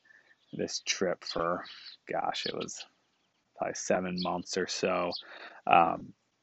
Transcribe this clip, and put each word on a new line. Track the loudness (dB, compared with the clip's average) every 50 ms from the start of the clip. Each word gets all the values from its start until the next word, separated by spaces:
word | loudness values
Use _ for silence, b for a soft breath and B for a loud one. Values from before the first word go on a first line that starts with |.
| b b b b b b b b _ _
this | -6 -4 -4 -4 -4 -4 -2
trip | -4 -2 0 0 0 0 -2 -4
for, | -4 -2 0 0 0 0 -2 B B B B B B B -12 _ -4
gosh, | -2 -2 0 -2 -2 -2 -4
it | -4 -4
was | -4 -6 -6 -8 -10 -14 -16 _ _ _ _ _ _ _ _ _ _ _ _ _
probably | -4 -4 -2 -2
seven | -2 0 0 2 2 0 -2 -2 -2
months | -2 -2 -2 -4 -4 -4 -2 -2
or | -2
so. | -2 0 0 0 2 2 2 0 -2 -2 B B B B B B B B B B
Um, | 8 8 10 8 8 4 0 -6 -12 -16 _ _ _ _ _